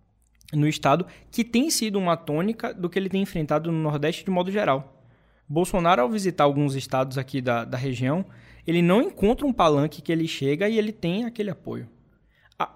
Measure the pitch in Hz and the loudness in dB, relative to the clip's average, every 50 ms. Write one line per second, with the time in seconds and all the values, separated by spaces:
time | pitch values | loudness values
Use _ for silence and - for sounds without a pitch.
0 | _ _ _ _ _ _ _ _ _ - - 151 147 151 156 - - 147 139 170 | _ _ _ _ _ _ _ _ _ -4 0 2 2 2 2 0 2 2 2 2
1 | 180 - - - - - - - 233 233 - 233 269 330 302 - 233 220 196 202 | 0 -4 -10 -20 -20 -6 -4 -4 -2 0 2 2 2 2 0 -2 -2 -2 -2 -2
2 | 190 175 170 160 165 - 147 151 175 208 226 - - 233 - - 175 175 175 196 | 0 0 0 -2 -2 -4 -2 -2 -2 -2 -4 -4 -6 -8 -6 -6 -6 -4 -2 -4
3 | 190 190 185 190 196 190 - 180 156 143 151 151 160 170 165 160 156 156 147 147 | -2 -2 0 -2 -2 -2 -2 -4 -2 0 0 0 0 -2 -2 -2 -2 -2 -2 0
4 | 143 156 165 - - - 190 180 180 185 190 208 208 170 135 135 143 - - _ | -2 -2 -2 -4 -4 -2 -2 0 0 -2 -2 0 0 0 0 0 -2 -8 -16 _
5 | _ _ _ _ _ _ _ _ _ - 147 156 180 180 - 196 170 165 180 202 | _ _ _ _ _ _ _ _ _ -4 -2 -2 0 0 0 2 4 4 4 4
6 | 247 247 220 214 190 190 165 - 147 143 143 139 147 143 135 135 127 - - 131 | 4 2 0 -2 -2 -2 2 4 4 4 4 4 2 0 0 -4 -4 -2 -2 -2
7 | 135 139 127 139 127 - - 139 127 123 120 117 117 120 127 123 127 139 131 123 | -2 -2 -4 -6 -6 -6 -6 -4 -2 0 0 0 -2 -4 -6 -6 -4 -4 -4 -2
8 | 131 127 147 175 190 - - - - - - - - - 165 170 175 170 180 214 | -2 0 0 -2 -2 -6 -12 -20 -20 -20 -20 -10 -4 0 2 4 4 4 4 4
9 | 285 392 - - 190 202 247 277 294 285 240 - 180 165 151 143 143 156 151 - | 4 2 0 0 2 2 2 2 0 -2 2 4 4 4 4 4 2 0 -2 -6
10 | - - 175 160 160 160 - - 139 135 143 151 196 208 226 220 208 214 220 - | -4 -2 -2 -2 -2 -4 -4 -2 -2 -2 0 0 0 0 0 0 0 -2 -4 -6
11 | - 165 175 202 247 233 226 - 208 202 180 - - - 117 120 123 117 - _ | -4 -4 -2 -2 -4 -6 -6 -6 -6 -8 -8 -10 -10 -10 -10 -10 -10 -14 -18 _
12 | _ _ _ _ _ _ _ _ _ _ _ - - - - | _ _ _ _ _ _ _ _ _ _ _ -6 -6 -6 -6